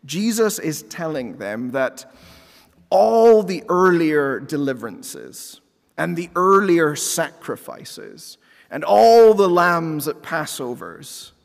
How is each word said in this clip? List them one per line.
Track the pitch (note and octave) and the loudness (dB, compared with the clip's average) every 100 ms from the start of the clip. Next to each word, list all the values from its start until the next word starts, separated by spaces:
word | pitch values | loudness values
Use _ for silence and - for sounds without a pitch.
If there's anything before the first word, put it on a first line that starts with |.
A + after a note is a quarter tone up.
Jesus | C#3 D#3 G#3+ A3 A3 G3+ | -10 -6 -4 0 -2 -2
is | D#3+ D3+ | -8 -8
telling | - - E3 D3+ A#2+ E2 | -12 -12 -8 -8 -10 -10
them | G2+ G#2+ B2+ | -10 -8 -6
that | C3 C3 - - _ - - _ _ _ _ _ | -4 -4 -6 -20 _ -20 -20 _ _ _ _ _
all | F#3 G#3+ A3+ A3+ A3 | 0 2 4 6 6
the | F#3 F#3 - | 4 -6 -2
earlier | F3+ F#3 F3 D#3+ D3+ C#3 B2+ | 2 2 2 0 0 -2 -4
deliverances | C#3 D3+ C#3 B2 A2+ F2+ - - B1 - - - _ _ _ - | -6 -6 -4 -6 -10 -14 -18 -18 -18 -20 -20 -20 _ _ _ -8
and | E3 E3+ | -6 -6
the | F3 E3+ | -8 -2
earlier | F#3 G3 G3 E3+ D#3 | 2 2 4 2 0
sacrifices | D3 - - D#3 - - A#2 - - - - - - - - _ _ _ | -2 -8 -6 -6 -8 -12 -12 -12 -18 -18 -18 -20 -20 -20 -20 _ _ _
and | B2+ | -12
all | - G3+ A3+ A#3 A3+ | 0 4 6 8 8
the | G#3 G3 | 8 4
lambs | F3 F3 E3+ E3 D#3 D3 | 2 2 0 -2 -6 -6
at | C#3+ | -8
Passovers | - E3 D3+ - C3 B2 E3 - C#3+ - - _ | -8 -8 -8 -10 -10 -10 -14 -18 -20 -20 -20 _